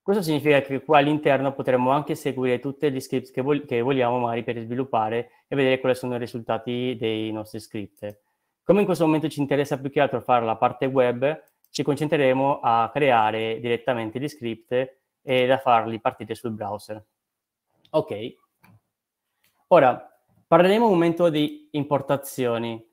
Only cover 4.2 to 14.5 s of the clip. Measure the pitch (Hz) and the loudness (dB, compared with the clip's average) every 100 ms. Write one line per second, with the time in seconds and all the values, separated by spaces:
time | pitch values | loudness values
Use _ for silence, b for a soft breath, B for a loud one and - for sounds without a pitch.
4.2 | 120 117 117 117 113 120 131 117 110 117 | -2 -4 -4 -8 -6 -6 -2 -2 -2 -4
5.2 | 120 _ _ 139 131 131 131 127 127 120 | -6 _ _ 0 2 2 0 -2 -4 -6
6.2 | 120 120 113 113 - 123 127 117 113 110 | -6 -10 -4 -4 -4 -4 -4 -4 -4 -4
7.2 | 110 107 107 113 - 110 98 _ 104 104 | -6 -8 -10 -14 -12 -12 -12 _ -14 -14
8.2 | _ _ _ _ - 202 185 165 160 156 | _ _ _ _ 0 2 2 0 2 0
9.2 | 147 143 139 143 139 139 135 147 139 123 | -2 -6 -2 -2 -2 -4 -4 0 0 0
10.2 | - 123 117 110 123 - 135 131 123 120 | 0 2 2 0 -2 0 0 2 2 0
11.2 | 135 156 _ _ _ - 147 139 151 156 | -2 -4 _ _ _ -6 -4 -2 -2 2
12.2 | 131 131 135 147 127 117 113 143 143 117 | 2 2 0 0 2 2 0 0 4 4
13.2 | 107 110 110 113 120 117 - 120 110 123 | 2 0 -4 -4 -4 -2 -2 -4 -4 -6
14.2 | 147 - 117 | -8 -8 -10